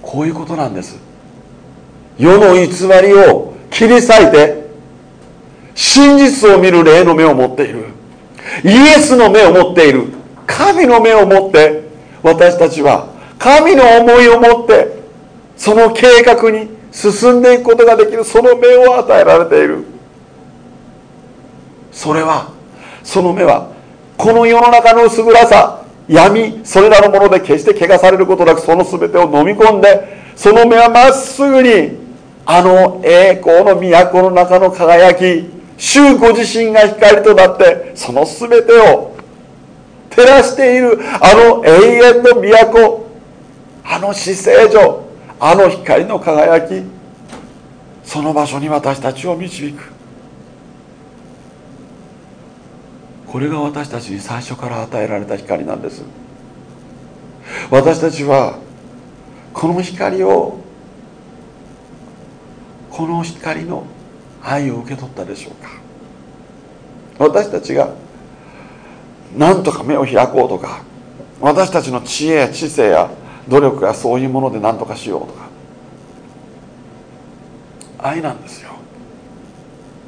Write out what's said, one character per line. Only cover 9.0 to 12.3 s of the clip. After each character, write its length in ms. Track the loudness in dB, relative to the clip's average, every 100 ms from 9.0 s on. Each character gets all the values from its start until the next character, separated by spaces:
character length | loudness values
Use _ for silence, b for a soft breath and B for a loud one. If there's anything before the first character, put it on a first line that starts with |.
| 2 2
の 140 | 4
目 160 | 4 4
を 60 |
持 200 | 4 0
っ 40 | 2
て 140 | 2
い 40 |
る。 140 | 0 -4 -12 -20 -20 -12
神 420 | -4 -2 0 2
の 120 | 2
目 140 | 2
を 120 | 2 2
持 240 | 2 0
っ 20 |
て、 320 | 0 0 -2 -12 -20 B B
私 340 | -2